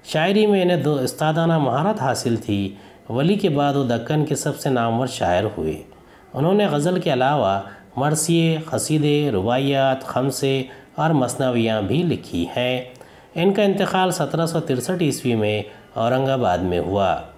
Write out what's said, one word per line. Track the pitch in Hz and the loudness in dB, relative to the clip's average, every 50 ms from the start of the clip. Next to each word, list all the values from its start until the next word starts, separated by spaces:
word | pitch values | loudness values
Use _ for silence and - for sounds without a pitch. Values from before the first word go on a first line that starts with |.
| _ | _
शायरी | - - 156 160 185 202 214 214 | -4 -2 0 2 2 4 4 4
में | 208 202 190 | 4 4 4
इन्हें | 180 175 180 165 131 | 4 2 2 2 2
दो | 147 151 | 0 0
उस्तादाना | 139 127 123 - - 156 156 156 165 165 165 165 160 | 0 -2 -4 -2 0 0 0 2 2 2 2 2 2
महारत | 143 127 117 139 160 202 220 208 | 2 2 0 0 0 0 -2 0
हासिल | 127 135 120 - - 127 117 | -2 -2 -2 0 0 -2 -2
थी। | 110 - - 101 101 98 95 - - - - - - - - | -2 -2 -2 -2 -2 -2 -4 -6 -12 -20 -20 -20 -20 -12 -6
वली | 113 123 143 175 214 | -2 0 2 2 2
के | 202 202 185 | 2 2 0
बाद | 147 143 143 143 135 | 2 2 2 2 2
वो | 143 139 | 0 0
दक्कन | 117 117 117 117 - 156 151 147 | 0 -2 -2 -2 0 0 0 0
के | - 143 | 0 -2
सबसे | 135 - 151 143 - - 143 | -2 -2 -4 -4 -2 -2 0
नामवर | 131 123 113 117 113 117 135 | 0 2 2 2 0 0 -2
शायर | 127 123 - - 87 90 - 104 | -2 -4 -2 0 2 2 2 0
हुए। | 104 - - 78 78 76 - - - - - - - - - - - - | 0 -4 -4 -4 -4 -4 -6 -12 -18 -20 -20 -20 -20 -20 -20 -20 -12 -4
उन्होंने | 135 143 170 196 208 208 | 0 2 2 4 2 2
गज़ल | 170 147 147 143 180 180 - | 2 0 0 0 0 0 0
के | - 165 | 0 0
अलावा | 139 123 127 135 151 147 113 95 98 - - - - - - - - | 0 2 2 2 2 2 2 2 0 0 -4 -8 -16 -20 -20 -12 -6
मरसिए, | 123 131 151 156 151 - - 170 170 165 165 160 156 156 - - | -2 0 0 0 0 0 2 2 2 2 2 0 -2 -4 -4 -4
कसीदे, | 113 - - 156 151 147 147 147 147 147 143 | -4 -2 0 0 2 2 2 2 2 2 2
रुबाइयात, | 113 95 92 113 120 131 139 139 139 135 135 135 131 131 - | 0 0 0 2 0 0 0 0 2 2 2 2 0 -2 -4
खमसे | - - 123 131 139 135 - 143 135 135 135 131 127 - - - - - - | -4 -2 -2 -2 -2 -2 -2 0 0 0 0 -2 -6 -12 -20 -20 -16 -6 -2
और | 147 160 160 | 0 2 2
मसनवियाँ | 143 127 120 - - 135 127 123 120 113 113 110 107 104 | 2 2 0 0 -2 -2 0 2 2 0 2 0 -2 0
भी | 95 117 156 180 | 0 0 0 0
लिखी | 170 127 - - - - 87 85 - | 0 -2 -4 -6 -8 -4 -4 -4 -4
हैं। | - 123 123 127 127 127 127 - - - - - - - - - - | -4 -4 -2 -2 -2 -4 -6 -10 -16 -20 -20 -20 -20 -20 -20 -10 -4
इनका | 165 170 196 196 202 208 | 0 2 2 2 4 2
इंतकाल | 196 190 196 190 175 - 190 185 185 | 2 2 0 -2 0 0 0 0 0
सत्रह | 175 - 151 147 - 160 165 | 0 -2 -4 -2 0 -2 -2
सौ | 160 165 165 | 0 -2 -4
तिरसठ | 156 - 135 127 123 - 185 175 | -2 -2 -4 -2 -2 -4 -2 0
ईस्वी | 170 143 - - - 127 117 | 0 0 0 -2 -2 0 0
में | 110 107 104 107 104 101 - - - - - - | 2 0 0 0 -2 -4 -8 -14 -20 -20 -12 -6
औरंगाबाद | 113 113 117 127 131 135 135 135 131 120 95 90 87 | -2 0 0 0 0 0 0 0 0 2 0 0 0
में | 90 92 87 87 | 0 0 0 -2
हुआ। | 85 85 98 101 98 90 80 71 - - - | -2 0 0 0 2 2 0 -2 -4 -12 -20